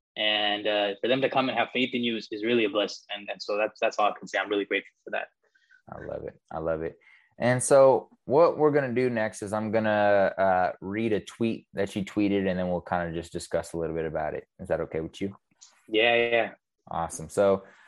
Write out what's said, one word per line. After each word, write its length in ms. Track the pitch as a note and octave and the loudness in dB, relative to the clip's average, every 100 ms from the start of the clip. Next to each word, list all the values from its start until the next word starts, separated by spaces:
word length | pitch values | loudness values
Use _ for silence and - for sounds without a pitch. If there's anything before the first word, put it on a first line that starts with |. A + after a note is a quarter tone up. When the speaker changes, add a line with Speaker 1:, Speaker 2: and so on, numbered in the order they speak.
| _ - | _ -2
Speaker 1:
And, 500 | G#2+ G#2+ G#2 G#2 G#2 | 0 2 0 0 0
uh, 280 | G#2 G2+ G2 | 0 0 -2
for 60 | A#2 | 0
them 140 | C3 | 2
to 80 | C3 | 2
come 180 | C3+ C3 | 2 0
and 100 | A2+ | 0
have 120 | A2 | -2
faith 200 | B2+ B2+ | 0 -2
in 100 | A#2+ | 0
you 140 | A#2+ A2+ | -2 -4
is, 100 | - | -6
is 120 | G#2+ | -6
really 220 | A2 A#2+ G#2 | 0 2 2
a 40 | |
blessing. 360 | G#2 G2 - - G#2 | 0 -2 -4 -12 -12
And, 140 | G#2 | -10
and 120 | G2+ | -12
so 140 | - G#2 | -4 -2
that's, 220 | G#2+ - | -2 0
that's 180 | A2+ - | -2 2
all 120 | G#2 | 0
I 20 | - | 0
can 100 | F#2+ | -6
say. 100 | G2+ | -4
I'm 100 | G2 | 0
really 160 | G2+ G2 | -2 0
grateful 260 | G2 - _ - | -2 -4 _ -8
for 60 | |
that. 160 | G2+ - _ _ _ _ _ - | -8 -8 _ _ _ _ _ -18
Speaker 2:
I 120 | D2 D2 | -14 -10
love 180 | C#2+ - | -10 -12
it. 80 | - _ | -16 _
I 80 | D#2+ | -8
love 220 | D#2+ D#2+ | -4 -4
it. 160 | E2 - _ - _ - | -4 -10 _ -20 _ -4
And 240 | A#2+ B2 | 0 0
so 460 | - C#3+ C3+ B2 - _ - | 4 6 8 6 0 _ 0
what 320 | C#3 E3+ - | 4 4 4
we're 140 | D3+ | 2
gonna 220 | C#3+ C3 | 2 0
do 160 | A#2 B2+ | 0 0
next 320 | A#2 G#2+ - | 0 -2 -4
is 120 | G2+ | -4
I'm 180 | G#2+ A2 | -4 0
gonna, 640 | A2 A2 G#2+ G#2 G2+ F#2+ - | 0 2 4 4 6 4 2
uh, 340 | F#2+ F2+ F2+ - | 2 4 2 -2
read 320 | F#2 G#2 A2+ | -6 -4 0
a 60 | G2+ | 0
tweet 460 | - - A#2 G2 _ | -4 -4 -2 -2 _
that 220 | D#2+ G2+ G#2 | -4 -4 -4
you 80 | |
tweeted, 440 | F#2+ G#2 G2+ G2+ F#2+ | -4 0 2 2 0
and 80 | F2+ | 0
then 100 | F2+ | -2
we'll 120 | F2 | -4
kinda 320 | - F2+ E2+ | -2 -4 -2
just 180 | E2 E2 | -6 -8
discuss 380 | E2+ - E2 - | -10 -4 -6 -4
a 40 | E2+ | -6
little 180 | D#2+ D#2+ | -4 -4
bit 100 | D#2+ | -4
about 280 | D#2 D2+ | -4 -6
it. 140 | C#2+ - _ | -8 -12 _
Is 80 | F#2 | -6
that 120 | D#2+ | -4
okay 180 | D#2 D#2+ | -4 -6
with 200 | D#2+ - | -8 -8
you? 140 | G2 - _ _ - _ - | -10 -10 _ _ -20 _ -4
Speaker 1:
Yeah, 280 | G#2+ A#2 A#2 | 2 4 2
yeah. 340 | A#2 A#2 G#2+ - _ _ - | 2 2 0 -6 _ _ -10
Speaker 2:
Awesome. 400 | E2 E2 - D#2+ | -6 -6 -8 -6
So, 340 | - G2 F#2+ - - | 2 4 4 -2 -20